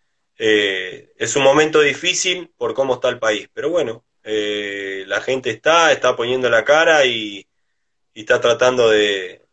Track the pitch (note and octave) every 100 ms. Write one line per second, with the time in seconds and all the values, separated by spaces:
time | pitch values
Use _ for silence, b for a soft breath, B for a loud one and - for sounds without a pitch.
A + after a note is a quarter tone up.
0 | _ _ _ - A2+ G#2+ G2+ F#2+ F#2 -
1 | _ _ A#2 C#3+ C3+ C#3+ D#3 D3+ C#3+ C3
2 | E3+ F3 F#3 F3+ E3+ _ A#2 A2 C3+ B2
3 | B2+ A#2+ A2 G#2 G2 - C#3 E3+ B2 A2
4 | _ _ G#2+ G#2+ G#2 G#2 G2+ G2+ G2 G2
5 | F#2+ G2 - C3 B2+ G#2+ D#3 E3 D#3+ C#3
6 | B2+ B2 A#2 C3 B2 A#2 G#2+ D3 E3 D#3
7 | C3 A#2 G#2+ G2+ - _ _ _ _ _
8 | _ A2+ A2 B2 A#2+ A#2 B2+ B2+ A#2 G#2+
9 | G#2 G2 F2+ F#2 _